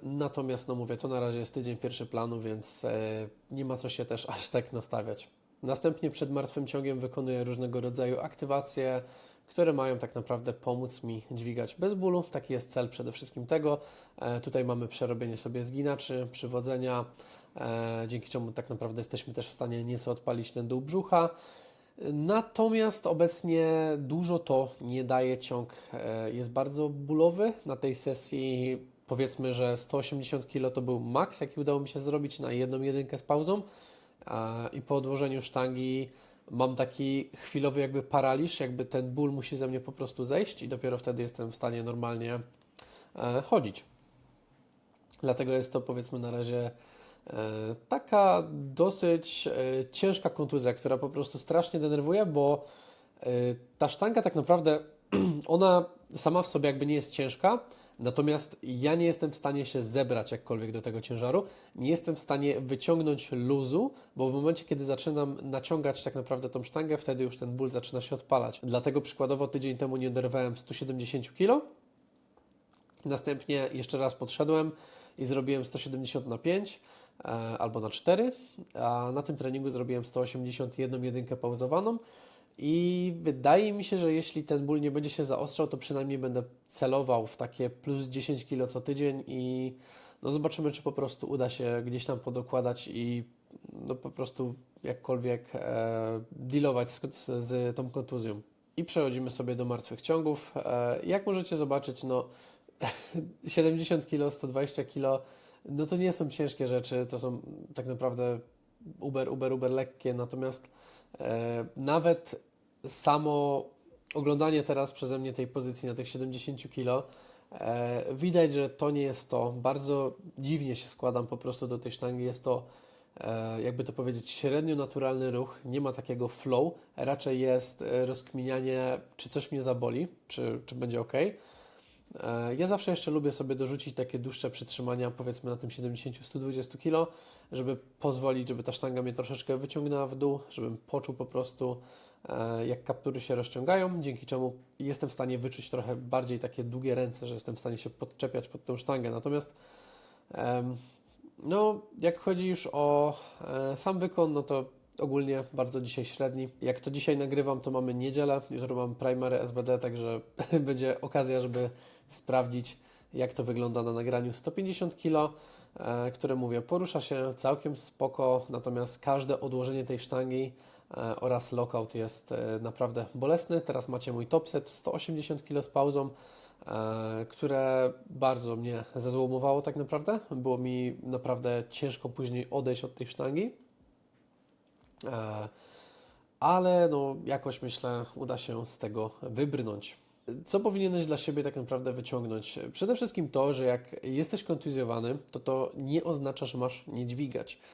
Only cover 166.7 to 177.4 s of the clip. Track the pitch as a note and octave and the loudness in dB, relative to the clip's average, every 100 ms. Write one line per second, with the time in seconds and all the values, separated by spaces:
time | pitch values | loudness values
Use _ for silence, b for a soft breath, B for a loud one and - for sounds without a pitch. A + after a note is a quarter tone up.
166.7 | F3+ F3+ D#3 - C3+ C3 B2+ C3+ D3 D3 | 0 0 -4 -2 -2 -2 0 2 2 -2
167.7 | C#3+ - - C3+ - B2+ B2+ B2+ B2 B2 | -6 -10 -2 -2 2 4 4 2 -6 -2
168.7 | A#2+ B2 - C#3+ C#3 C3+ C3+ C3+ B2+ B2+ | -2 -4 -2 2 2 2 -2 0 -2 -2
169.7 | C3+ B2 B2+ - C3 C3 C3 C3 - B | -2 -2 -6 -2 -2 0 -2 -2 -8 B
170.7 | B - - A2+ A2 B2+ A#2+ - B2 A#2+ | B -14 -6 -4 -2 0 0 0 -2 0
171.7 | A#2+ A2 A#2 A2+ - - A#2 A2+ A2 A2+ | -2 -4 -4 -6 -8 -8 -4 -2 -2 -4
172.7 | - B2 A#2 - B2 C#3 E3+ E3+ E3 E3 | -2 -2 0 -6 -2 2 2 4 0 0
173.7 | B2+ A#2+ B2 C3 A#2+ A#2+ D#3+ D#3+ C#3+ - | -4 -2 -6 -4 -4 2 2 2 -4 -4
174.7 | - - E3+ - D#3 D3 D3 - C#3+ C#3 | -8 -4 -4 -4 -6 -4 -6 -2 -4 0
175.7 | C#3+ C#3+ C#3 C#3 B B B B B - | 2 4 2 -2 B B B B B -6
176.7 | A2 A2 A2 A2 A2 A2+ - | -4 -2 -2 -4 -4 -6 -4